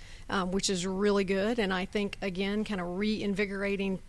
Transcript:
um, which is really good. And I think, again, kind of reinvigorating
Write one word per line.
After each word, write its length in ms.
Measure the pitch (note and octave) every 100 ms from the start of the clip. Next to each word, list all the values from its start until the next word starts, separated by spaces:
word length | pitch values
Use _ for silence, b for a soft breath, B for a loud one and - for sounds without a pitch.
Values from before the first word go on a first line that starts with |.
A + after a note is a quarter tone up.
| B B B
um, 240 | G3+ F#3
which 180 | F#3+ -
is 140 | F#3+ F#3
really 380 | F#3+ G#3 G3+
good. 360 | F#3+ G3 G3+ A#3+
And 120 | G3
I 140 | F#3+ F3+
think, 320 | G#3+ G3+ -
again, 440 | G3 F3+ G3 G#3 G#3+
kind 160 | G#3
of 160 | F3 F3+
reinvigorating 1040 | G#3+ G#3+ G3+ F#3+ G#3 G3 G3+ G3+ G3 F#3+